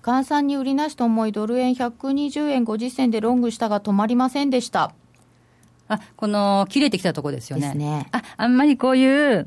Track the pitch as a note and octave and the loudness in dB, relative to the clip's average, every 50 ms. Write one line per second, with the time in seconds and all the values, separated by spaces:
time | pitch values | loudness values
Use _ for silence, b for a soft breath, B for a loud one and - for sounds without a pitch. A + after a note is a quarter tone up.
0 | - A#3 A#3+ C4 C4+ - D4+ D4 C#4+ C#4 C#4 C#4 C4 C4 C#4 C#4 D4+ D#4 D4+ - | 0 0 0 0 0 0 0 0 0 0 -2 -2 -2 -2 0 0 -2 -4 -2 -2
1 | B3 A#3 A3+ A3+ A3 A3 G#3 G#3+ G#3+ G#3+ A#3+ B3 B3+ B3+ B3+ B3 B3+ A#3+ A#3 - | 0 0 2 0 0 -2 -2 -4 -4 -2 -2 0 0 0 0 0 -2 -6 -6 -6
2 | - C4+ C#4 C#4 D4 C#4+ C4+ D4 D4+ D4 C#4+ B3+ A#3+ A3+ G#3+ A3 A#3 B3+ B3 - | -4 -2 -2 -2 -2 -4 -4 -4 -2 0 0 0 0 -2 -2 -4 -6 -6 -2 0
3 | C4 B3 A3 A3 G#3+ A3+ B3+ B3 A#3+ A#3 A3+ - A#3+ A3 G#3 G#3 G3+ G#3+ G3+ G3 | 0 0 0 0 0 0 2 2 0 -2 -2 -2 -2 -2 -2 -2 0 0 0 2
4 | G#3 A3 B3 A#3+ B3+ C4 B3+ C#4+ C#4+ C#4+ C4 B3 A#3 - - F#3 D3+ - - _ | 2 2 2 2 0 0 0 -2 -2 0 0 0 -2 -2 -2 -2 -2 -2 -4 _
5 | _ _ _ _ _ _ b b b b b b b b _ _ _ _ A3 G#3 | _ _ _ _ _ _ b b b b b b b b _ _ _ _ -6 -6
6 | B B B - - G#3 G#3 G#3 G3+ G3+ G3+ G3 G3 F#3+ - C#4 C#4+ C#4+ - F3+ | B B B -6 -4 -2 0 0 2 2 2 2 0 2 2 2 2 2 0 0
7 | F#3 F#3 D3+ D3+ C#3 D3 C#3 C3 A#2 - C#3 D3 C#3+ C#3+ C#3 D3 D3 D3 D3+ D3 | -2 -2 -2 -2 -4 -6 -6 -6 -8 -8 -6 -4 -4 -4 -4 -4 -4 -2 -4 -4
8 | C#3 - - A#3+ B B B B G3+ A#3+ B3 B3+ C#4 D4+ C#4 A#3 - C4 C4 C4 | -6 -4 -6 -6 B B B B 0 2 4 4 4 4 4 2 2 2 4 4
9 | C4 C4 C4+ C#4+ D4 C#4+ A#3+ F3+ D3 | 6 6 4 4 4 4 2 2 0